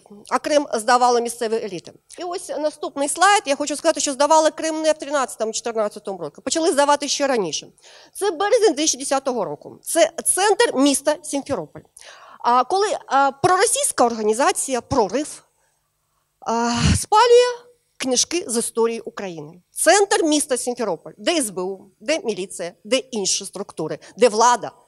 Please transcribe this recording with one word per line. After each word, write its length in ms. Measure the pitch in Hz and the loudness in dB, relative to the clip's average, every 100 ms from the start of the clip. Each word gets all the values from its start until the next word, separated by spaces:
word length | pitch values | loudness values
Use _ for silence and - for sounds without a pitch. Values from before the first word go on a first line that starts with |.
| _ 208 - | _ -20 -6
а 100 | 240 | -4
Крим 280 | 302 294 285 | 0 0 0
здавала 460 | 226 220 247 247 240 | -4 2 4 4 2
місцеві 360 | 233 233 220 226 | -2 -6 -4 -4
еліти. 380 | 208 170 - - _ - | -6 -12 -14 -20 _ -12
І 40 | |
ось 260 | 349 359 - | -10 -10 -8
наступний 600 | 277 302 - 339 285 285 | -6 -6 -6 -10 -4 -4
слайд. 340 | 330 381 403 285 | 2 4 4 2
Я 100 | 277 | -4
хочу 200 | 294 294 | -4 -2
сказати, 240 | 330 311 | -2 0
що 140 | 294 | -4
здавали 380 | 254 285 320 311 | 0 4 4 4
Крим 300 | 311 320 311 | 0 -6 -2
не 100 | 311 | 0
в 60 | 302 | -2
тринадцятому, 540 | 285 294 247 - 220 | -2 -4 -4 -4 -6
чотирнадцятому 640 | - 240 220 208 208 - 190 | -6 -6 -4 -4 -6 -12 -10
році. 240 | 151 - | -10 -10
Почали 280 | 277 320 320 | -4 0 0
здавати 360 | 277 285 294 285 | 2 2 2 0
ще 200 | - 277 | -2 0
раніше. 400 | 240 175 139 - _ - - - | 0 -2 -6 -12 _ -20 -20 -20
Це 180 | - 403 | -6 -4
березень 420 | 311 403 480 403 | -2 0 4 2
дві 80 | 269 | 2
тисячі 160 | 311 247 | -2 -4
десятого 460 | 277 277 269 247 160 | -2 -2 -2 -4 -4
року. 340 | 147 135 117 | -8 -14 -18
Це 280 | - 330 320 - - - | -4 2 2 0 -4 0
центр 400 | 415 392 - 254 | 2 2 2 4
міста 400 | 285 262 302 302 | 2 2 -2 -4
Сімферополь. 580 | - 277 - 220 151 156 _ _ - - - - | -4 -8 -6 -8 -8 -16 _ _ -20 -20 -20 -6
А 240 | 226 240 | 2 2
коли, 240 | 254 392 403 - - | 2 0 0 -4 -2
а, 240 | 269 277 | 2 2
проросійська 720 | 262 - 370 466 539 571 - 240 | 2 2 2 2 0 -2 2 2
організація 760 | 226 214 220 320 - - 247 | 2 -2 2 0 0 -4 -6
"Прорив", 640 | - 269 190 240 302 - _ _ _ _ _ _ _ _ _ _ | -2 0 0 -2 -6 -12 _ _ _ _ _ _ _ _ _ _
а, 320 | - 233 233 233 226 214 | -6 -2 -2 0 2 0
спалює 680 | - 427 480 480 494 480 - _ _ - | 4 4 8 8 6 -2 -14 _ _ -8
книжки 480 | 262 247 - 339 - | -2 0 0 -4 -4
з 120 | 233 | -4
історії 400 | - 226 226 226 | -4 -2 -2 -2
України. 640 | 240 - 196 165 147 180 _ | -10 -12 -12 -12 -14 -20 _
Центр 520 | - 302 403 403 440 | -2 4 4 4 0
міста 340 | 311 302 - 247 | 2 0 -2 -4
Сімферополь, 540 | 247 247 208 160 156 - | -4 -4 -4 -6 -10 -6
де 140 | 214 | -2
С 180 | 339 220 | -2 -2
Б 100 | 185 | -6
У, 180 | 185 190 - _ | -8 -8 -16 _
де 200 | 220 320 | -4 -4
міліція, 480 | 240 185 190 - 170 _ | -4 -6 -8 -10 -12 _
де 140 | 208 254 | -4 -4
інші 480 | - 220 185 - 196 | -2 -4 -2 -4 -6
структури, 540 | 185 196 - 156 151 - - | -12 -12 -8 -8 -8 -10 2
де 120 | 247 | 2
влада. 420 | 214 240 233 147 - | 6 4 4 -4 -12